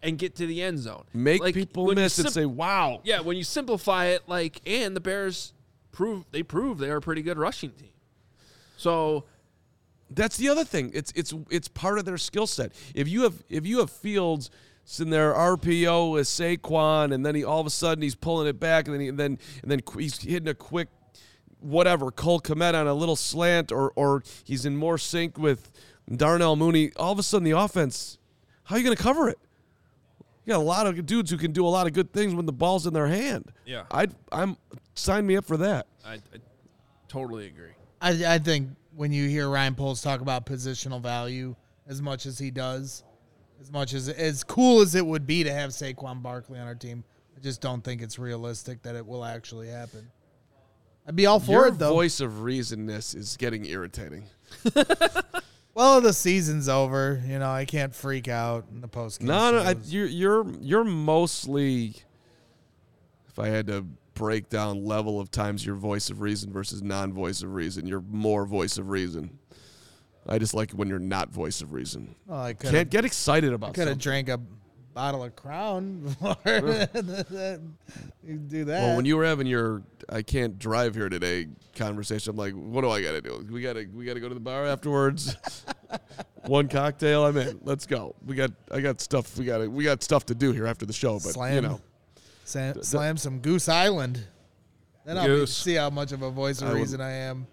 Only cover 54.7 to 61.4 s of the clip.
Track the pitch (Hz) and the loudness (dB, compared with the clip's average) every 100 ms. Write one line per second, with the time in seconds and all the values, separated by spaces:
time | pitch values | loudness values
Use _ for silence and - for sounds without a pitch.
54.7 | 277 285 381 330 339 - - - _ _ | 4 4 4 2 0 -4 -8 -12 _ _
55.7 | - 254 269 240 190 180 190 160 151 139 | 6 8 10 8 6 4 4 2 0 2
56.7 | 135 135 135 135 139 131 135 135 131 135 | 2 2 2 0 0 -2 -2 -2 -2 -2
57.7 | 151 139 127 139 135 123 120 117 117 107 | -2 -2 -4 -6 -4 -2 -2 -2 -4 -6
58.7 | 110 120 - 113 - 117 170 240 233 185 | -14 -12 -8 -8 -4 0 4 6 4 4
59.7 | 180 110 180 196 165 185 214 208 87 135 | 0 -2 -2 -2 2 4 4 2 -6 0
60.7 | 196 226 165 151 160 170 - | 2 4 2 4 4 4 0